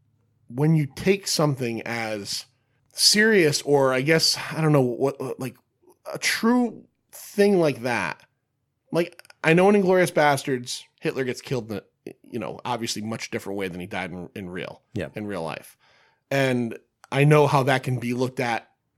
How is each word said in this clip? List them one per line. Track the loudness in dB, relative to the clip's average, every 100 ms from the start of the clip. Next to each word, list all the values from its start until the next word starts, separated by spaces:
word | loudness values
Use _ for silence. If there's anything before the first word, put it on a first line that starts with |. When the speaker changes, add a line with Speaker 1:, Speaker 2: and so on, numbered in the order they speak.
| _ _ _ _ -12
Speaker 1:
when | -2 2 2
you | 0
take | -2 4 4 4
something | 0 0 0 -4 -6
as | -6 -6 -4 -6 -8 -10 -12 _ _ _ _
serious, | 0 2 4 6 6 4 2
or | 2 2 4
I | 2
guess, | 2 2 2 -2 -6
I | -2
don't | 2
know, | 4
what, | 2 0 -2 -4 -8 -8
like, | -10 -12 _ _ _ _ -14
a | -6
true | -4 0 2 2 0 -4 -20 _ _
thing | -20 -6 2 4 4
like | 2 0
that? | -4 -2 -4 -8 _ _ _ _ _ _ _
Like, | -2 -2 -6 -20 _
I | 4
know | 6 6
in | 6
Inglourious | 4 2 2
Basterds, | 2 2 2 -2 -6 -6 -12 -14 _
Hitler | -8 -4
gets | -6 -8
killed | -8 -8 -6
in | -10
a, | -12 _ -20 -20 -14
you | -10
know, | -10 -8
obviously | -8 -6 -6 -8
much | -8 -8 -8
different | -10 -8 -6
way | -6
than | -8
he | -10
died | -8 -8
in, | -10 -14
in | -14 -12
real, | -10 -12 -14 _
Speaker 2:
Yeah. | -10 -8
Speaker 1:
in | -8 -8
real | -8
life. | -8 -10 -14 _ _ _ _ _ _
And | -2 0 -2 -4 -8 _ _ _
I | 2
know | 6 6 6
how | 2
that | 2 0
can | -2 -4
be | -4
looked | -4 -4 -4
at, | -4 -4 -8 _ _